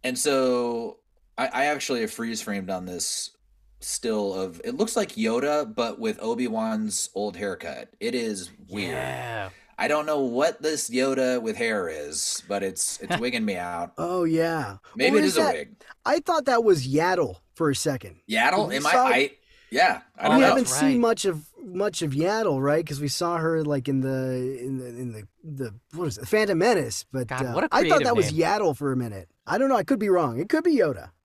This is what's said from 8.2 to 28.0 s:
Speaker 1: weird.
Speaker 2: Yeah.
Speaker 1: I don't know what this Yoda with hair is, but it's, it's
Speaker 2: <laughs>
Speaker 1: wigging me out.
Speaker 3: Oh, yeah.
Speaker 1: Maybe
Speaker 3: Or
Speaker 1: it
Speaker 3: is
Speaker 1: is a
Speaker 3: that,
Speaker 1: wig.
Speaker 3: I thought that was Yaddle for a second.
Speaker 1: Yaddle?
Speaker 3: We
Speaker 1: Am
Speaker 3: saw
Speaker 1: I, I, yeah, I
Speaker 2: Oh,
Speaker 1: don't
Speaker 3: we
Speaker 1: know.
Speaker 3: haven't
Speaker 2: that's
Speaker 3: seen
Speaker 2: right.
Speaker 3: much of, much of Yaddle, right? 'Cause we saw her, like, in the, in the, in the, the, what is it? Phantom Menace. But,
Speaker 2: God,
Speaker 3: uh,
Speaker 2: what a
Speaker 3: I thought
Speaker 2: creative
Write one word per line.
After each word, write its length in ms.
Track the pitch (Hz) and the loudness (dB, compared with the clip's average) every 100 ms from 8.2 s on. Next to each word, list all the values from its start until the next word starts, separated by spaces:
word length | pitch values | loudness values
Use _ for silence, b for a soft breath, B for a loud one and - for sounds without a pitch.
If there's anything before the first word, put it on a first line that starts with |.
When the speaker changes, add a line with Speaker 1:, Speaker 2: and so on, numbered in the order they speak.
| 226 208 90 - - | -4 -6 -10 -18 -10
Speaker 1:
weird. 260 | 104 87 | -8 -6
Speaker 2:
Yeah. 560 | - 65 127 123 113 95 b b - | -4 -6 -6 -6 -8 -8 b b -4
Speaker 1:
I 80 | 160 | 0
don't 200 | 151 151 | 0 0
know 140 | 151 | 0
what 420 | 131 120 160 156 | 0 2 0 2
this 260 | 151 151 - | -2 -2 -2
Yoda 500 | 123 135 131 127 123 | 0 2 2 2 0
with 160 | 113 107 | -2 -2
hair 300 | 117 104 85 | 0 0 -2
is, 540 | 78 73 76 - - - | -6 -8 -6 -4 -6 -4
but 160 | 101 | -2
it's, 360 | 95 92 - - | -2 -2 -4 -6
it's 160 | - 180 | -4 -2
Speaker 2:
<laughs> 20 | |
Speaker 1:
wigging 260 | 247 233 | -2 -2
me 100 | 214 90 | -2 -2
out. 360 | 87 87 87 - | -4 -6 -8 -6
Speaker 3:
Oh, 240 | 170 170 | -4 0
yeah. 540 | 165 160 165 160 117 98 B | 2 2 2 -2 -6 -10 B
Speaker 1:
Maybe 220 | 113 139 214 | 0 4 6
Speaker 3:
Or 20 | |
Speaker 1:
it 60 | |
Speaker 3:
is 80 | - | 4
Speaker 1:
is 40 | - | 4
a 40 | |
Speaker 3:
that, 120 | 208 | 2
Speaker 1:
wig. 220 | - 71 - B - | 0 -8 -18 B -6
Speaker 3:
I 140 | - 311 | 0 0
thought 240 | - 320 | 2 0
that 180 | 269 240 | 4 4
was 240 | 220 170 131 | 6 4 4
Yaddle 480 | 143 180 180 139 - _ | 2 2 2 0 -4 _
for 160 | - 156 | -2 0
a 60 | |
second. 460 | 135 123 - 95 - - | 2 -2 -4 -8 -20 -4
Speaker 1:
Yaddle? 400 | 110 127 202 214 | 2 4 4 0
Speaker 3:
We 80 | - | 0
Speaker 1:
Am 40 | |
Speaker 3:
saw 240 | 147 254 | 4 4
Speaker 1:
I, 60 | 254 | 4
I, 180 | 247 139 - b b b | 4 0 -4 b b b
yeah, 320 | 123 180 - - - | 2 4 2 -8 -2
I 80 | |
Speaker 2:
Oh, 20 | - | 4
Speaker 1:
don't 60 | 262 | 6
Speaker 3:
we 40 | |
Speaker 1:
know. 60 | 262 | 8
Speaker 3:
haven't 160 | 269 | 6
Speaker 2:
that's 160 | 240 - | 2 2
Speaker 3:
seen 80 | 277 | 4
Speaker 2:
right. 60 | 247 | 4
Speaker 3:
much 260 | 233 226 | 4 2
of, 200 | 196 156 - - | 0 -2 -10 -20
much 380 | 254 180 202 165 | -10 -2 -2 -2
of 100 | 160 | -2
Yaddle, 460 | 135 175 220 214 135 | 0 0 2 0 2
right? 240 | 139 151 165 | 2 2 0
'Cause 120 | 139 | -4
we 80 | 147 | -4
saw 280 | - 170 170 | -2 0 0
her, 260 | 160 160 | 0 0
like, 240 | 151 143 127 | 0 -2 0
in 120 | 135 | 0
the, 560 | 131 131 131 127 127 131 | 0 -2 -2 -2 -4 -6
in 180 | 127 131 | -6 -6
the, 60 | 123 | -8
in 240 | 120 123 | -10 -10
the, 160 | 107 104 _ | -10 -16 _
the, 320 | 165 135 120 104 _ | -14 -8 -8 -8 _
what 140 | 156 165 | -6 -6
is 100 | 101 | -6
it? 100 | - | 0
Phantom 300 | 214 208 170 | 2 2 4
Menace. 480 | 208 202 123 - - | 4 2 0 -8 -8
But, 160 | 131 120 | -6 -4
Speaker 2:
God, 180 | 131 | -4
Speaker 3:
uh, 60 | 127 | -2
Speaker 2:
what 120 | 131 | -2
a 20 | 320 | 2
Speaker 3:
I 100 | 254 | 2
thought 0 | |
Speaker 2:
creative 220 | 330 311 | 4 4